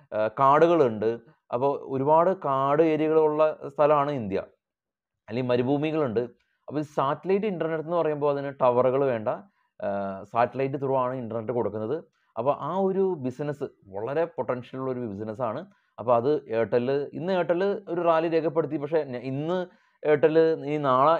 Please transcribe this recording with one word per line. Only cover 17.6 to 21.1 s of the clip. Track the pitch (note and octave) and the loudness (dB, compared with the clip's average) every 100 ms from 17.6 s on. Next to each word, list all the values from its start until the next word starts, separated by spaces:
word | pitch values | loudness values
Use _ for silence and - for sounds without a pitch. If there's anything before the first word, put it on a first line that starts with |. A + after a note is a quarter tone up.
| G3 G3 - | 0 -2 -4
ഒരു | E3+ | -2
റാലി | E3+ D#3+ E3 D#3+ | 2 2 2 0
രേഖപ്പെടുത്തി, | D#3 D#3 D3 D3+ | 0 -2 -2 -4
പക്ഷേ | C#3 D#3+ | -2 -2
ന-, | C#3 B2 C3 | -2 -8 -6
ഇന്ന് | C3+ D#3 F#3 F3+ _ _ _ | -6 -4 -4 -4 _ _ _
Airtel, | D3 D3+ D#3+ D#3+ D#3+ D#3 C#3 | 0 4 4 6 4 2 -2
ഈ | D3+ | -2
നാളെ | C#3+ B2+ C#3+ | 2 4 6